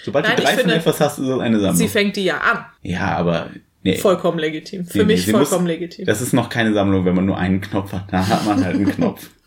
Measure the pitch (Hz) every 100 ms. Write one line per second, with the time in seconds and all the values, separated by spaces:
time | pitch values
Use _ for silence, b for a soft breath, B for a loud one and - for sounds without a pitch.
0 | - 107 214 247 - 214 208 165 170 147
1 | 147 - 131 131 120 110 95 - 214 214
2 | 202 202 185 147 - 233 - _ - 90
3 | 98 82 87 82 - - _ _ - -
4 | 202 180 175 165 156 156 - 190 175 196
5 | 202 - 190 214 - 180 175 165 175 -
6 | 185 107 123 131 113 120 113 104 98 95
7 | 90 90 95 - 92 95 98 104 95 92
8 | 92 92 95 113 110 104 - - - -
9 | 240 - - _